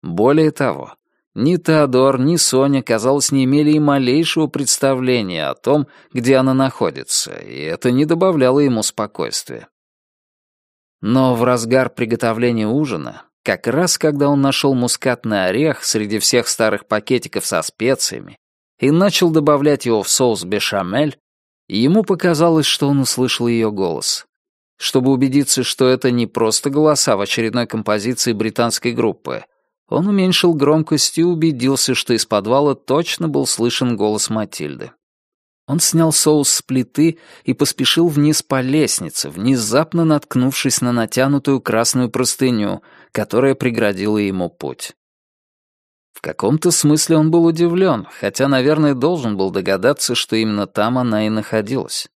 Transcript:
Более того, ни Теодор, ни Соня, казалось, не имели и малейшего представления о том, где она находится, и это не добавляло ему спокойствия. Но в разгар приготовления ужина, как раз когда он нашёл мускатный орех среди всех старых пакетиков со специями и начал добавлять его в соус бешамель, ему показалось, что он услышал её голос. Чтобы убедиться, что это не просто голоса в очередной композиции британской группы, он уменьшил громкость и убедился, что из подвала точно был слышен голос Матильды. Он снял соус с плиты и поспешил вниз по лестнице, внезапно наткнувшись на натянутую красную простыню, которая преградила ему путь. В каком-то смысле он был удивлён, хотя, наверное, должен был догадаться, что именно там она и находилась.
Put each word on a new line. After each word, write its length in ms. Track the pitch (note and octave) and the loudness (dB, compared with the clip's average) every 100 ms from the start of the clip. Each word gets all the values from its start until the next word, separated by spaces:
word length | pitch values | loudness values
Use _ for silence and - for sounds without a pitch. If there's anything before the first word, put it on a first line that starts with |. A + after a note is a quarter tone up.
Более 480 | - E2+ A2+ D3+ D#3 | -8 0 2 4 2
того, 440 | D3 C3+ C#2+ B1+ - _ _ _ | 0 -4 -4 -12 -18 _ _ _
ни 220 | - C3 F3 | -2 0 0
Теодор, 600 | E3 D#3 C#3+ B2+ C3+ C3 | 2 2 4 4 2 2
ни 180 | C3 E3+ | 0 2
Соня, 460 | - C3 C#3 C3+ | 2 2 2 0
казалось, 500 | B2 A2+ A#2+ C#3+ C#3 | 0 -2 2 0 0
не 120 | C#3 | 0
имели 280 | C3 C#3+ D3+ | 2 2 2
и 60 | D3+ | 2
малейшего 680 | D3 C#3 B2+ C#3 E3 - D3+ | 2 2 2 0 0 -2 -2
представления 1000 | C#3+ C3+ - C#3 C3 B2+ B2 G2 E2+ C#2+ | -2 -4 0 0 0 0 -2 -2 -6 -6
о 80 | |
том, 340 | C2 - D3 C#3 - _ | -6 0 0 0 -10 _
где 220 | B2+ A#2+ C3+ | -4 2 4
она 180 | C3 | 4
находится, 800 | C3 C3+ - F#2+ C2+ - - - | 2 0 -2 -4 -4 -6 -6 -6
и 260 | - - B1+ | -12 -16 -12
это 300 | D2+ E2+ B2+ | -8 -2 0
не 160 | B2 D3+ | 2 2
добавляло 540 | E3 F#3+ D#3+ B2+ C3+ | 2 2 4 4 4
ему 220 | C#3+ A#2 | 2 0
спокойствия. 840 | G#2 - G#2 - C#2 G1+ - A#1+ - _ _ _ _ _ _ _ _ _ _ _ _ _ | -2 -4 -8 -6 -8 -8 -10 -16 -18 _ _ _ _ _ _ _ _ _ _ _ _ _
Но 320 | G#2 B2+ C3 | 0 2 2
в 100 | A#2+ | 2
разгар 460 | A#2+ B2 A2+ C3 B2 | 2 0 2 0 0
приготовления 760 | - A#2 A2+ A#2 A2+ A#2+ A#2 G#2+ | -4 -4 0 -2 0 0 0 0
ужина, 580 | B2+ D3+ F#2 B1 - - _ | 0 -2 -4 -8 -14 -20 _
как 240 | - A2+ - | -4 -4 -2
раз 320 | B2+ F3 - | -2 0 0
когда 320 | D#3 C#3+ C#3+ | -2 0 0
он 100 | C#3+ | 2
нашёл 340 | C#3 C3+ C#3+ | 0 0 0
мускатный 720 | C3 A#2+ - C3+ A#2+ A2+ G#2 F#2 | 0 0 -2 -2 -2 -2 -2 0
орех 360 | G2+ D#3 C3+ | 0 0 -2
среди 340 | - A2+ G#2 G#2+ | -4 -4 -2 -2
всех 300 | - B2 A#2 | 0 0 0
старых 380 | - A2 G2+ - | 0 0 -2 -4
пакетиков 580 | G#2+ - B2+ - G#2 | -4 0 -2 -2 -8
со 160 | - E2+ | -4 -4
специями 760 | - _ A#2 C3 - - G1+ - _ _ _ _ | -4 _ -2 -2 -4 -8 -16 -20 _ _ _ _
и 100 | C3 | 0
начал 400 | D#3+ G3 - F3 | 2 2 2 2
добавлять 560 | D#3 D3 D3 D3 C#3+ B2 | 2 2 2 2 0 0
его 160 | A2+ | -2
в 60 | F#2+ | 0
соус 360 | - B2+ G#2 | 0 0 0
бешамель, 720 | F2 G2+ - G2+ F#2 G#2+ D3+ - _ _ _ _ _ | -4 -4 -2 -4 -4 -2 -2 -4 _ _ _ _ _
ему 340 | G2+ B2+ G3+ | 0 2 2
показалось, 640 | G#3+ F#3+ F3+ D#3 E3+ D#3+ D3 | 2 0 0 2 4 4 0
что 220 | - C#3+ | 0 0
он 100 | C#3+ | 2
услышал 480 | C3 - B2+ - A#2+ | 0 0 -2 0 0
её 240 | A#2 A2 | 0 0
голос. 560 | G#2 F#2+ D2+ - - - _ _ _ _ _ | -2 -4 -2 -4 -6 -8 _ _ _ _ _
Чтобы 360 | - C3+ B2+ | -2 2 4
убедиться, 500 | C3+ C3+ C#3 C3+ - | 4 2 2 0 -2
что 240 | B2 - B2+ | -2 0 2
это 220 | B2+ C3 | 2 2
не 160 | A#2+ A#2 | 0 -2
просто 440 | - A2 A2 C#3+ | -2 0 0 -2
голоса 460 | C#3 D#3 D3 - G2+ | 2 2 2 0 0
в 40 | |
очередной 460 | G2+ - A2+ A#2+ A#2 | -2 -2 -2 -2 -4
композиции 640 | A2 G#2 G#2+ G#2+ B2 - | -6 -2 -2 -2 -2 -2
британской 600 | G#2+ A2 - A#2 A2+ B2 | -2 -4 -2 -2 -2 -4
группы, 520 | A#2 A2+ F2 - A#1+ - _ _ _ _ | -2 -2 -2 -8 -10 -12 _ _ _ _
он 200 | E3 F#3+ | -2 0
уменьшил 460 | G3+ F#3 F3+ F3 | 2 2 2 2
громкость 640 | D#3+ C#3+ D#3 D#3 D#3 - - | 2 2 2 0 -2 -2 0
и 40 | |
убедился, 720 | E3+ E3+ E3 C3+ B2+ C#3 - | 0 2 0 0 -2 0 0
что 200 | B2 - | -2 0
из 120 | A2+ - | -2 0
подвала 480 | G#2+ G2+ C3 D3 | -2 2 2 2
точно 540 | C3+ - C#3 E3+ - E3 | -2 -2 -2 -2 -4 -2
был 180 | C#3+ C3+ | -2 -2
слышен 500 | - A#2+ - B2 A2+ | 0 -2 0 -2 0
голос 320 | G#2+ G#2+ - | -2 -2 -2
Матильды. 600 | A2 G#2 - D2 C2+ - _ _ _ _ _ _ _ - | -4 -6 -8 -10 -10 -16 _ _ _ _ _ _ _ -6
Он 100 | - | -2
снял 340 | - E3 D#3+ | 0 2 2
соус 380 | D3+ - D3+ C#3 | 2 4 2 2
с 100 | - | -2
плиты 580 | - C3 B2 - D#3+ D#3+ - - | -2 -2 -2 0 0 0 -16 -12
и 100 | - | -6
поспешил 540 | C3 C#3+ - C3 - E3+ | -2 -2 0 0 2 2
вниз 340 | D3 D3 D3+ | 2 2 0
по 180 | - C3+ | -2 -2
лестнице, 680 | B2+ D3 C#3 - E2 - D2 | 0 0 0 -2 -6 -8 -10
внезапно 760 | C#2+ A2+ C3 G#2+ B2 D#3+ E3+ | -4 0 0 2 0 0 0
наткнувшись 760 | E3 D3 - C3 B2+ - C3+ - | 2 2 0 0 0 0 -2 0
на 120 | B2+ | 0
натянутую 680 | A#2+ A2+ - C3+ C#3+ C#3 C3+ | -2 -2 0 2 2 0 -2
красную 500 | - A2 A#2 B2+ B2 | 0 0 0 0 -2
простыню, 720 | A2+ B2 - C3 A#2 G2+ F#2+ _ - _ | -2 -4 0 0 0 -2 -6 _ -20 _
которая 420 | - G#2 A2 C3+ | -8 -2 2 2
преградила 640 | C3 B2+ A2+ G#2+ F#2+ G2+ G#2+ | 2 -2 0 0 0 -2 0
ему 320 | G2+ F#2+ F2 | 0 -2 -6
путь. 440 | _ C#2+ C2 - - _ _ _ _ _ _ _ _ _ _ _ | _ -12 -10 -14 -16 _ _ _ _ _ _ _ _ _ _ _
В 60 | - | -14
каком-то 500 | - - G2+ D#3 F3+ | -12 -4 0 2 2
смысле 460 | - D3 D3+ - D#3+ | 2 2 2 2 2
он 140 | D#3 | 4
был 140 | E3+ | 4
удивлён, 640 | E3 E3 E3+ E3+ F#3+ B2 F2+ | 2 2 0 2 0 0 -6
хотя, 380 | - D#3 - C3+ | -6 -6 -2 0
наверное, 460 | C3 C3 D#3 D3+ | 2 2 2 2
должен 420 | C3 C#3 F3 A#2 G2+ | 2 0 0 -2 -2
был 140 | F#2+ | -2
догадаться, 640 | F#2 F#2+ G2 A2+ C#3+ - | -2 -2 0 2 0 -2
что 220 | A#2+ - A2+ | -4 -2 -2
именно 300 | A2 G#2 G2 | 0 -2 -4
там 300 | - G#2+ B2+ | -2 0 0
она 300 | B2 G#2+ G#2+ | 0 -2 -2
и 20 | |
находилась. 800 | A2 G#2 A2 G#2 C3 G#2+ - - | -4 -2 -4 -2 -6 -6 -8 -12